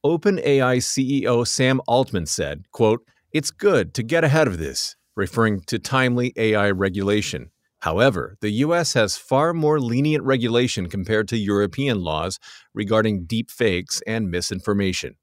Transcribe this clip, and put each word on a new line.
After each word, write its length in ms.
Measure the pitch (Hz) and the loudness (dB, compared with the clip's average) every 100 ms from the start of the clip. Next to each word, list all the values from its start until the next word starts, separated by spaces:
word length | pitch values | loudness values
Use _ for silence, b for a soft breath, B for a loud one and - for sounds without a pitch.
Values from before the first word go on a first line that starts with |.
Open 360 | 143 165 208 190 | 0 2 2 2
A 160 | - 139 | 2 2
I 180 | 127 127 | 4 2
C 440 | - - 131 139 | 0 -2 0 0
E 40 | 123 | 2
O 180 | 120 | 0
Sam 360 | 120 - 131 131 - | 0 0 2 2 2
Altman 380 | 120 131 101 80 | 0 0 -4 -4
said, 400 | - 73 76 92 | -4 -4 -6 -14
quote, 360 | - 110 117 _ _ _ | 0 2 2 _ _ _
"It's 180 | 151 - | -6 -6
good 440 | - 202 156 92 | -2 2 2 0
to 80 | - | -6
get 220 | 113 165 | -2 2
ahead 220 | 160 156 135 | 4 4 2
of 120 | 85 | 0
this," 380 | 73 - - - _ - | -6 -6 -8 -10 _ -6
referring 440 | 95 113 110 101 - | -2 2 2 2 -4
to 100 | 107 | -6
timely 560 | - 131 127 120 123 - | -2 0 2 0 -2 0
A 180 | 110 | 0
I 160 | 107 101 | 2 2
regulation. 800 | 95 98 95 98 107 - 73 - _ _ _ | 2 -2 0 0 0 -2 -8 -12 _ _ _
However, 580 | 82 85 131 90 58 98 | -4 2 2 2 -8 -6
the 80 | 107 | -4
U 240 | 107 147 | 0 0
S 180 | 170 160 | 0 0
has 240 | 123 104 - | 0 0 -2
far 380 | - 131 160 | 0 2 2
more 260 | 170 151 151 | 2 2 2
lenient 440 | 117 120 151 151 | 0 0 0 0
regulation 640 | 131 131 117 117 127 - 87 | 0 0 2 2 0 -2 -6
compared 400 | 101 87 110 104 | -6 -2 -2 0
to 100 | 117 | -2
European 640 | 101 101 101 117 139 110 | 0 0 0 -2 -2 -2
laws 360 | 85 78 87 - B B B | -2 -4 -4 -8 B B B
regarding 500 | - 101 110 110 101 | -8 0 2 2 -2
deep 260 | 85 110 117 | -4 -6 -6
fakes 520 | - 113 90 - - - | 0 0 0 -4 -8 -4
and 240 | 113 101 | -4 -2
misinformation. 840 | 87 - 95 107 101 98 87 67 - | -4 -4 -6 -2 0 0 -4 -8 -14